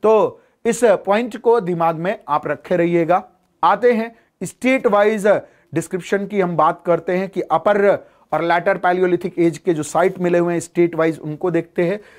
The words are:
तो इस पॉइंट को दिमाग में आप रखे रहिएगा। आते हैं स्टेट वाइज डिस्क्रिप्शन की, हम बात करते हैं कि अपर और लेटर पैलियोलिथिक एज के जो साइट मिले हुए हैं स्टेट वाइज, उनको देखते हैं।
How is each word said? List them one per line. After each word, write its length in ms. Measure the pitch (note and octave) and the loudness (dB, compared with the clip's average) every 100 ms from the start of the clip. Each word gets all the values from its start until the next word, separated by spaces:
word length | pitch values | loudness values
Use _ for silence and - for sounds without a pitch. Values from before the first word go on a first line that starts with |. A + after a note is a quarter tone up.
तो 400 | G#3+ A3 D#3 - _ _ | 2 4 2 -4 _ _
इस 160 | A3+ A3+ | -4 2
पॉइंट 520 | A#3 F3+ - G#3 A#3+ A3 | 2 2 0 -2 -2 -4
को 240 | A#3 A#3 | 0 0
दिमाग 360 | F3+ E3+ E3 D#3+ | 0 -2 -2 -2
में 220 | E3+ A3 - | -4 -6 -4
आप 180 | D3+ D3+ | -4 -4
रखे 300 | C#3+ - F3+ | -6 -2 0
रहिएगा। 460 | E3+ E3+ D#3+ F3+ - _ _ _ | 2 0 2 0 -2 _ _ _
आते 280 | E3 G3 B3 | 0 2 2
हैं 240 | A3+ A#3 - _ - | 0 -4 -10 _ -14
स्टेट 440 | F#3 - B3 C4 A#3 | -14 -4 0 2 2
वाइज 400 | G3+ G#3+ A3 G3+ E3 - _ _ | 4 2 2 2 0 -2 _ _
डिस्क्रिप्शन 520 | D3 D#3+ F#3 - G3+ G3 | -6 -6 -8 -4 -4 -2
की, 140 | G#3 | -2
हम 160 | F3+ E3 | -2 2
बात 260 | D#3 E3+ - | 0 0 0
करते 300 | E3+ E3 F3+ | -2 0 -4
हैं 120 | F#3+ | -4
कि 120 | F#3+ | -6
अपर 480 | - D#3+ G#3 G#3 G3+ D#3+ - _ _ | -2 0 2 2 2 2 -4 _ _
और 100 | B2 | -4
लेटर 360 | E3+ E3+ E3+ F#3+ | 0 0 0 -2
पैलियोलिथिक 600 | F3+ F3+ F3+ F3 F3+ F3 | 0 0 0 0 -2 -2
एज 200 | E3+ D3+ | -2 0
के 160 | - | -4
जो 80 | D#3+ | -4
साइट 360 | D3 D#3+ F#3 F#3 | -2 0 0 0
मिले 200 | F3+ F3 | 0 0
हुए 140 | F3 | 0
हैं 80 | E3+ | -4
स्टेट 340 | D#3+ - E3+ | -4 0 0
वाइज, 240 | E3 E3 D#3 | 0 -2 -2
उनको 320 | D3+ D3+ F#3 | -8 -6 -4
देखते 340 | E3 E3 - | -4 -4 -4
हैं। 160 | F3 G#3 - | -4 -4 -10